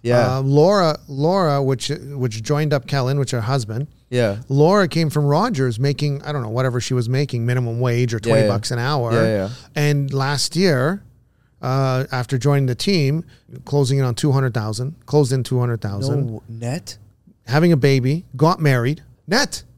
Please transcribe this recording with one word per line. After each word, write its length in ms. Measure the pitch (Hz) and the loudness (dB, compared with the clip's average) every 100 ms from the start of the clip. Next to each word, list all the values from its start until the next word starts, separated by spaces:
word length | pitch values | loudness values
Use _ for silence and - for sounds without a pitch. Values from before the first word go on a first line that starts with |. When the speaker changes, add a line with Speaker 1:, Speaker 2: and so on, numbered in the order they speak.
Speaker 1:
Yeah. 360 | 120 120 110 131 | 0 2 2 0
Speaker 2:
Uh, 20 | |
Laura, 580 | 135 143 165 208 170 151 - | 2 4 6 4 2 0 -8
Laura, 560 | 135 151 196 165 143 | -2 0 2 2 2
which, 260 | 135 131 - - 131 | 0 -2 -4 -8 -8
which 320 | 143 127 110 | -6 -4 -4
joined 300 | 110 147 151 | -4 -2 0
up 140 | 143 120 | -2 -2
Kellen, 300 | 143 123 143 | -2 0 0
which 100 | 131 | -2
her 120 | 123 | -2
husband. 440 | 110 135 107 110 147 - _ | -2 -2 -2 -6 -8 -12 _
Speaker 1:
Yeah. 280 | 123 113 101 123 | 0 0 -2 -2
Speaker 2:
Laura 400 | 135 151 208 180 | 4 4 6 2
came 200 | 160 160 | 0 0
from 160 | 151 | 0
Rogers 540 | 147 147 233 165 131 110 | 2 2 0 0 -2 0
making, 420 | 139 135 147 139 | -2 0 -2 -4
I 100 | - | -6
don't 100 | 147 | -6
know, 60 | 107 | -4
whatever 300 | 113 131 123 | -2 0 -2
she 100 | - | -2
was 160 | 127 113 | -2 0
making, 380 | 127 147 120 117 | -2 -2 -2 0
minimum 340 | 127 120 113 | 0 -2 -2
wage 320 | 123 120 127 | 0 0 0
or 40 | 113 | -2
Speaker 1:
Yeah, 60 | 113 | 2
Speaker 2:
twenty 100 | 110 | 4
Speaker 1:
yeah. 60 | 107 | 4
Speaker 2:
bucks 220 | 101 107 | 0 -2
an 80 | 120 | -4
hour. 320 | 123 147 120 | -2 -2 0
Speaker 1:
Yeah, 100 | 117 | 2
yeah. 240 | 110 107 95 127 - | 2 2 -2 -8 -10
Speaker 2:
And 380 | - 147 143 139 | -2 0 0 -2
last 420 | 135 135 143 - 156 | -2 -2 -2 -4 0
year, 460 | 190 139 135 196 - _ _ _ _ _ | 2 2 0 -2 -10 _ _ _ _ _
uh, 420 | 127 131 135 127 135 | -4 0 0 -2 -2
after 280 | 127 120 131 | -6 -4 -2
joining 280 | 143 143 135 | 2 2 0
the 80 | |
team, 500 | 117 - 190 135 156 - - _ 127 | -2 0 2 2 -2 -6 -18 _ -20
closing 340 | - 143 135 139 | -4 0 2 2
in 60 | |
on 100 | 131 | 0
two 180 | 117 156 | 0 0
hundred 200 | 135 131 | 2 0
thousand, 420 | 113 107 107 127 165 - | -2 -4 -6 -8 -10 0
closed 260 | 151 131 | 2 2
in 100 | 131 | 0
two 140 | 120 127 | 0 -2
hundred 200 | 123 113 | -2 -2
thousand. 460 | 104 101 135 143 127 | -6 -4 -2 -2 -2
Speaker 1:
No, 160 | 110 - | -6 -14
net? 500 | 113 117 151 - - - _ _ _ - | -10 -8 -8 -10 -20 -20 _ _ _ -2
Speaker 2:
Having 260 | 139 175 | 2 4
a 40 | 160 | 4
baby, 480 | 143 135 127 156 - 123 | 4 2 2 -2 -6 0
got 240 | 156 175 | 2 4
married, 420 | 151 127 120 156 - - - | 2 2 0 -4 -10 -20 -2
net. 360 | 233 285 - - | 0 0 -6 -16